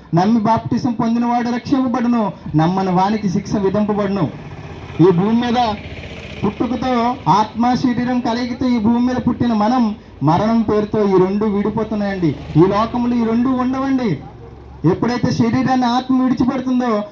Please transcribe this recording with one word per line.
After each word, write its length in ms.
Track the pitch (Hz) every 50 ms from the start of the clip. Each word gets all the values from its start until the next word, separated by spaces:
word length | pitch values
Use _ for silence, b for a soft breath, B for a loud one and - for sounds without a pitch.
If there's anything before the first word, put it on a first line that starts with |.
| B B B
"నమ్మి 260 | 165 185 208 233 233
బాప్టిజం 520 | 208 220 226 233 - - 247 226 - 247
పొందినవాడు 580 | 233 - 233 226 233 233 240 240 240 247 233 240
రక్షింపబడును, 840 | 240 247 - - 277 262 262 254 226 254 233 240 240 233 214 180 - B B B 139
నమ్మని 340 | 151 160 170 185 190 190 190
వానికి 380 | 180 180 185 202 220 214 - 196
శిక్ష 280 | 165 208 - - -
విధింపబడును." 720 | 220 196 190 185 214 214 208 214 202 202 196 196 196 165 120 - - - - - - - - - - - - - -
ఈ 100 | 156 190
భూమి 300 | 185 165 190 214 226 233
మీద 340 | 240 240 226 247 240 220 208 - - - - - - - - - - - - - -
పుట్టుకతో, 720 | 202 214 - - 220 247 226 254 262 254 233 226 240 254 254 - -
ఆత్మ 460 | 180 202 - - - 220 233 247 254
శరీరం 460 | - - 254 233 233 247 240 254 247
కలయికతో 460 | 240 247 226 240 254 240 240 - 262
ఈ 120 | 254 247 240
భూమి 220 | 202 226 233 240
మీద 160 | 247 254 254
పుట్టిన 360 | 247 - 247 240 - 240 240
మనం, 420 | 226 208 208 220 247 262 233 214 208 B B B B B
మరణం 400 | 135 147 160 185 202 220 226 233
పేరుతో 460 | 220 208 214 208 208 208 - 214 208 196
ఈ 180 | 190 185 185
రెండు 200 | 190 202 208 214
విడిపోతున్నాయండి. 920 | 220 196 202 208 220 208 220 214 214 220 208 202 202 196 190 180 156 123 - - - -
ఈ 40 | 151
లోకములు 540 | 170 196 202 202 220 226 - 240 240 240 247
ఈ 100 | 240 226
రెండు 240 | 220 226 233 240 262
ఉండవండి. 680 | 262 247 254 254 262 269 269 269 269 254 254 214 151 - - - - - - - - - - - - - - 151
ఎప్పుడైతే 400 | 185 185 - 226 240 240 - -
శరీరాన్ని 560 | - - 240 226 214 254 254 247 262 254 247
ఆత్మ 360 | 240 240 254 254 - 262 254
విడిచిపెడుతుందో, 800 | 254 254 - - 247 240 277 254 247 254 254 247 247 240 214 208 208 B